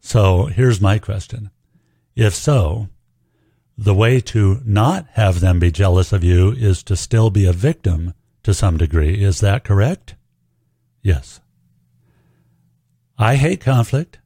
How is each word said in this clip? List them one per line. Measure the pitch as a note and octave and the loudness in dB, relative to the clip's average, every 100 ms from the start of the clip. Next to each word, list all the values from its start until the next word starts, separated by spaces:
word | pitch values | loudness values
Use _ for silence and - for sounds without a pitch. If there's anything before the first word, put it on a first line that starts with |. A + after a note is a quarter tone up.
So | - A#2 G2 F2+ F#2+ | -2 0 2 2 0
here's | F2 B2+ G#2+ | 0 0 2
my | G2 G#2 | 0 0
question. | - G2 - - G#2 _ _ _ _ _ _ | -4 -10 -10 -14 -14 _ _ _ _ _ _
If | - A2 | -2 -2
so, | - - C#3 E2 A2 G2+ - _ _ _ _ _ _ _ - | -2 0 0 0 -4 -8 -14 _ _ _ _ _ _ _ -6
the | G#2 | 0
way | G2 A2+ B2+ | 2 2 2
to | - A2+ G2 G2+ | -2 0 0 0
not | B2 G#2 A#2+ F#3+ E3+ | 0 0 0 -2 -6
have | - G#2 F2 | -2 0 2
them | F#2 F2+ | 2 2
be | F2 | 0
jealous | D#2+ G2 F2+ F2+ | 0 0 2 0
of | G2+ | 0
you | F2 F2+ F#2 | 2 2 2
is | B2+ G#2+ F#2 | 0 -2 -2
to | - | -4
still | F#2 - A2+ A2 | -6 -2 0 2
be | G2+ G2 | 2 0
a | |
victim | F2 B2 E3 - E2 F2 - _ _ | 2 -2 -2 -2 -2 -4 -10 _ _
to | - | -4
some | F#2+ G2 D#2+ | 0 0 0
degree. | E2 D#2+ D2+ G2 | 0 0 0 0
Is | G2 F2+ | -2 0
that | G2+ G#2 | 0 -2
correct? | - G2 A2+ F#3 - - _ _ _ _ _ _ _ _ | 0 0 0 -2 -12 -20 _ _ _ _ _ _ _ _
Yes. | G2+ D#2 - - _ _ _ _ _ _ _ _ _ _ _ _ _ _ _ _ _ - | -2 -2 -4 -20 _ _ _ _ _ _ _ _ _ _ _ _ _ _ _ _ _ -4
I | A2+ C3+ | 0 0
hate | C#3+ F3+ | 0 -2
conflict. | - C3 A#2 C3 E3+ - | 0 0 0 -4 -6 -16